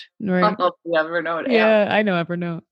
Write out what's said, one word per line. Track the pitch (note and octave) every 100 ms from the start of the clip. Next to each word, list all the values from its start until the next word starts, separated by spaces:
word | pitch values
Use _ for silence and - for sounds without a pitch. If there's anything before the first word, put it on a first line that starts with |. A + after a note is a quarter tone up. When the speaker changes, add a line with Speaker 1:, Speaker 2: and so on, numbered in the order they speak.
| -
Speaker 1:
<laughs> | -
Speaker 2:
Right. | G3+ F3+
Speaker 1:
I | G#3 G#3
love | F3+ -
the | E3 E3
Evernote | D#3+ E3+ E3 E3 C4
app. |
Speaker 2:
Yeah, | A3+ A3 G#3+ G3+
I | G#3
know | G#3+ F3
Evernote. | E3 F3 F3 E3 -